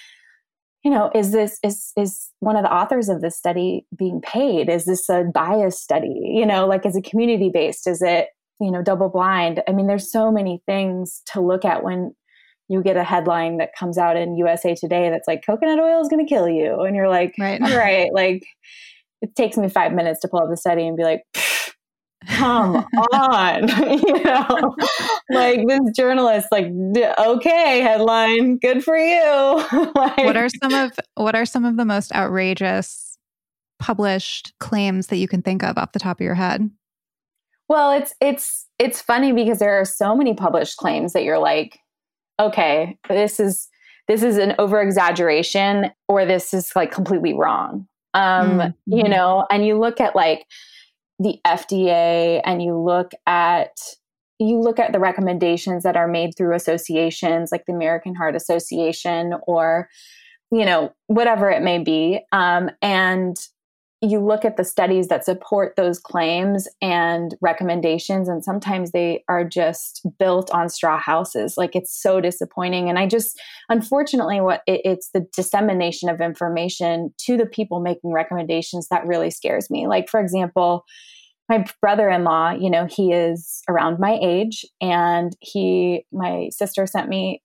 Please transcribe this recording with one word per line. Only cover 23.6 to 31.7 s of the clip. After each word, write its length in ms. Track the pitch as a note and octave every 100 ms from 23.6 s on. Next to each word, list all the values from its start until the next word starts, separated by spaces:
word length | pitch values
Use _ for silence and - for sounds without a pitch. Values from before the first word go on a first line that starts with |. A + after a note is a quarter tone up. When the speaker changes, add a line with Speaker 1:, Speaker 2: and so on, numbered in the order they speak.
| A3
Speaker 1:
<laughs> 320 | A3+ D#4+ C#4+
you 240 | G4+ D#4
know, 520 | F4 C4 C4 B3 B3 D#4 C5 D#5+ A#4+ A4 -
like, 300 | B3+ B3 B3 A#3
this 240 | C4+ B3 A3+
journalist, 520 | B3+ C4 A#3+ G#3+ G3+
like, 140 | G#3 F3 F3 F#3+
d-, 140 | A3 A#3 -
"Okay, 640 | A3 B3 E4 E4 D#4+ B3
headline, 760 | B3+ A3 A3+ A3+ A3 A3+ B3+ B3
good 260 | B3 B3+
for 140 | D4+ D#4+
you." 640 | D#4+ F4 D#4 C#4 C4+ D#4 D4+
<laughs> 200 | C4 D#4 C#4
Like 220 | C4 C4
Speaker 2:
What 180 | B3+ A3
are 140 | A#3+
some 240 | - C4+
of, 180 | C4+ C4 - -
what 220 | - G#3+ A3+
are 100 | A#3
some 200 | B3+
of 120 | A#3+